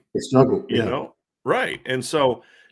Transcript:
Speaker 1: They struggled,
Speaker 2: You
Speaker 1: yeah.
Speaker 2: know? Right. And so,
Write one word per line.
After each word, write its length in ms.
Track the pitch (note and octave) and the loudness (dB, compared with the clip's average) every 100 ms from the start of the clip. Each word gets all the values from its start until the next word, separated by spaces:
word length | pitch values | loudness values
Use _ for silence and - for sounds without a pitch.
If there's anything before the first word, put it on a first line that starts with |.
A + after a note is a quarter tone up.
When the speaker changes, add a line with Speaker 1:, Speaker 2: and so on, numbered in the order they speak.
| _ | _
Speaker 1:
They 60 | - | -8
struggled, 500 | - C3 B2 F#2+ - | 2 4 4 2 -2
Speaker 2:
You 80 | A#2+ | -2
Speaker 1:
yeah. 80 | A2+ | -2
Speaker 2:
know? 300 | C3 - _ _ _ | -4 -8 _ _ _
Right. 380 | B2+ A3+ G3+ C3 - | -2 -2 -2 -6 -6
And 180 | C3 B2 | -6 -2
so, 380 | D#3 C3+ A#2 - _ _ | 0 0 0 -8 _ _